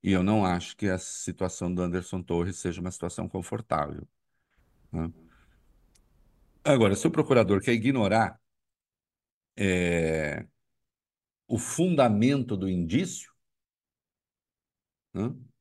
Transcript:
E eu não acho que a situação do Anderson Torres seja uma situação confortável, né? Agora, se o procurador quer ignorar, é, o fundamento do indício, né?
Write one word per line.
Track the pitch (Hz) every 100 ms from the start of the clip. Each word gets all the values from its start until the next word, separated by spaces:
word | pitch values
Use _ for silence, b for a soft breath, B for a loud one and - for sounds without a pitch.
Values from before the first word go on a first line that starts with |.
E | 98
eu | 95
não | 95 107
acho | 95 87 - -
que | 101
a | 92
situação | - - - 87 92 - 90
do | 90
Anderson | 90 90 90 92
Torres | 87 85 87 85
seja | 90 87
uma | 90
situação | - 87 - 87
confortável, | 95 87 110 - 78 73 73 - _ _ _ _ _ _ _ _
né? | 82 82 - b b b b _ _ _ _ _ _ _ _ _ _
Agora, | - 135 104
se | 101 -
o |
procurador | - 147 123 98 101
quer | 107
ignorar, | 120 113 135 101 110 101 - _ _ _ _ _ _ _ _ _ _ _ -
é, | 98 90 87 85 82 80 76 73 - _ _ _ _ _ _ _ _ _ _
o | 117
fundamento | - - 180 160 123 104 120 139 120 98
do | 95
indício, | 90 82 85 90 - - _ _ _ _ _ _ _ _ _ _ _ _ _ _ _ _ _ _
né? | - 113 - - _